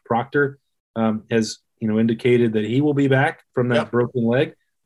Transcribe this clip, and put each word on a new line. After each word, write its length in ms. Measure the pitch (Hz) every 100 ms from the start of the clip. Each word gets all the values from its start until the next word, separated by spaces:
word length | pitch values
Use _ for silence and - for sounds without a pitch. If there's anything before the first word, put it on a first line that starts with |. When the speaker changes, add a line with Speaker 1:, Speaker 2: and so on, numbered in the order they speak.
| -
Speaker 1:
Proctor, 520 | 117 123 147 139 139 _ _ _ 113
um, 280 | 113 107 -
has, 280 | 117 110 - _ -
you 80 | 110
know, 120 | 110
indicated 540 | 113 113 127 120 120
that 120 | 107 107
he 160 | 123
will 120 | 147
be 140 | 139 139
back 360 | 131 151 - _
from 160 | 127 123
that 60 | 117
Speaker 2:
Yep. 160 | 110
Speaker 1:
broken 320 | 120 120 127 113
leg. 280 | 123 147 - _ _